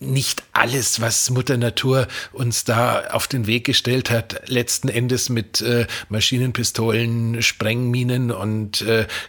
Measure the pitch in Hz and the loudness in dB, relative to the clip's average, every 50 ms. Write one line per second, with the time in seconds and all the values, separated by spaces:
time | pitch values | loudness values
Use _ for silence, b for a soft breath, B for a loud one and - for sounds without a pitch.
0 | 135 135 135 135 123 - - - - _ - - - 120 123 135 113 - - - | -6 -2 -2 0 0 -2 -4 -6 -6 _ 2 2 2 2 2 0 0 0 -2 0
1 | 117 117 - - - - 127 127 123 - 135 120 120 120 113 - - 131 131 131 | 0 0 0 0 0 0 0 0 0 0 0 2 0 0 0 0 0 2 2 2
2 | 120 B B B B B B - 127 120 110 - - - 113 117 120 117 110 - | 2 B B B B B B -4 -2 -2 0 -2 0 0 2 2 4 2 2 0
3 | - - - - - - 143 127 110 104 113 123 117 - 120 - - 123 127 131 | -2 -2 -2 -2 -2 -2 -2 -2 0 0 0 0 0 2 0 2 2 2 0 0
4 | - - 120 113 110 - - - - - 127 123 123 - - - - 120 101 117 | 0 0 0 0 0 -2 -10 -12 -6 -2 0 0 0 0 -2 -2 -2 0 0 0
5 | 123 123 127 120 - - 123 113 101 - - - 107 117 120 120 110 B B B | 2 2 0 0 0 0 -2 -2 -2 -2 -4 -2 0 2 2 2 2 B B B
6 | B B 104 110 - - 131 120 127 127 113 - 120 - - - 113 117 110 113 | B B -2 0 0 0 0 0 0 0 0 -2 -2 -2 0 0 0 2 2 2
7 | 117 117 117 117 117 113 117 113 113 - - - 107 107 117 120 123 123 120 127 | 2 0 0 0 0 0 0 0 0 -2 -2 0 0 0 0 0 0 0 0 2
8 | 123 123 123 127 127 120 117 - 101 107 107 110 107 101 - - - 107 113 110 | 2 2 2 2 0 0 -2 -2 -2 -2 -2 -2 -2 -2 -4 -2 0 2 2 2
9 | 107 107 B B B | 2 0 B B B